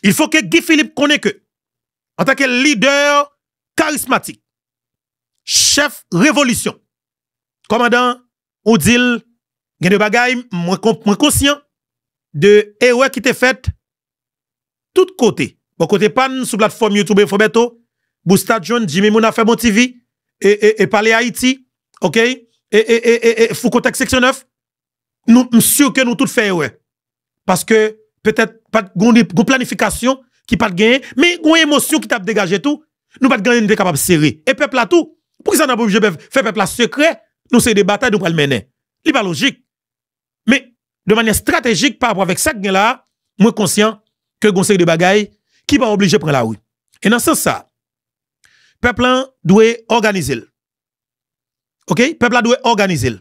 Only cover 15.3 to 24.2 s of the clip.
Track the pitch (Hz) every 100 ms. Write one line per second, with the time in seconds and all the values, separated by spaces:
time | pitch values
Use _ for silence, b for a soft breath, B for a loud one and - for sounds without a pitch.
15.3 | 156 127 _ _ _ 165 202 208 214 262
16.3 | 262 247 208 214 - 214 202 208 202 208
17.3 | 196 214 226 240 _ _ _ _ _ 165
18.3 | 190 - 226 156 240 208 156 208 220 220
19.3 | 226 220 226 240 202 247 247 _ _ _
20.3 | _ 196 208 214 220 196 214 220 226 240
21.3 | - 254 262 _ _ _ _ 185 226 233
22.3 | 262 _ _ _ 208 220 233 233 233 233
23.3 | 226 226 185 240 240 233 - 247 262